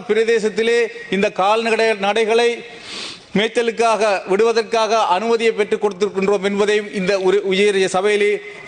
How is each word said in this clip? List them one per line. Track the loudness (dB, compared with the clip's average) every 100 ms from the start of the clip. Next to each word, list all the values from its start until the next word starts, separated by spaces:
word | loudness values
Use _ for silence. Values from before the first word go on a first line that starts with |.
| 0
பிரதேசத்திலே | 0 2 2 0 -2 0 0 0 -4 -6
இந்த | -2 0
கால்நடை | 0 2 2 0 0 0
நடைகளை | 0 0 0 2 2 2 0 -8 -16 -14 -12 -12 -14 -6
மேய்ச்சலுக்காக | -2 0 0 -2 0 2 2 2 0 0
விடுவதற்காக | 2 2 2 0 0 2 2 2
அனுமதியை | 0 0 2 2
பெற்றுக் | 0 0 0 -2
கொடுத்திருக்கின்றோம் | -2 -4 0 0 0
என்பதையும் | 0 0 0 0 -2
இந்த | -4 0 0
உரு-, | 2 2
உயரிய | 2 2 2 2 0
சபையிலே | 0 0 2 0 -2 -6 -18